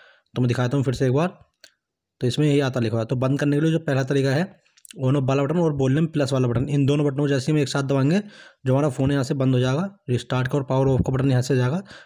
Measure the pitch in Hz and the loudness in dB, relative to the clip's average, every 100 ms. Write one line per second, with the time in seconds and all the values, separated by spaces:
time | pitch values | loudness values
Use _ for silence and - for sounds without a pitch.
0 | - _ _ - 123 123 123 139 135 123 | -20 _ _ -2 0 0 0 0 -2 0
1 | 135 135 180 - _ _ - _ _ _ | 0 0 -2 -6 _ _ -20 _ _ _
2 | _ - 123 131 151 143 135 131 113 113 | _ -4 -4 0 2 2 2 0 -2 -2
3 | 110 127 131 139 147 143 160 160 160 135 | -2 -2 0 0 0 2 2 0 0 -2
4 | 131 139 135 135 190 - _ _ - - | 0 0 0 0 -2 -8 _ _ -20 -4
5 | 131 143 131 135 139 170 165 143 131 139 | 0 0 2 0 0 0 0 0 0 2
6 | 160 156 135 131 123 120 139 143 135 147 | 0 -2 0 0 0 0 -2 0 2 2
7 | 147 139 147 139 127 151 143 147 135 139 | 0 0 0 0 0 0 0 -2 0 2
8 | 135 190 208 - - _ 127 131 147 127 | 2 2 -2 -16 -20 _ 0 2 2 0
9 | 135 143 127 143 131 127 127 139 196 - | 0 0 -2 0 0 2 0 -2 -4 -8
10 | - 123 - 127 127 147 135 131 135 131 | -4 -4 -2 -4 -2 -2 -2 0 2 2
11 | - 131 135 127 123 131 123 170 196 - | 0 0 2 2 2 0 0 -2 -8 -20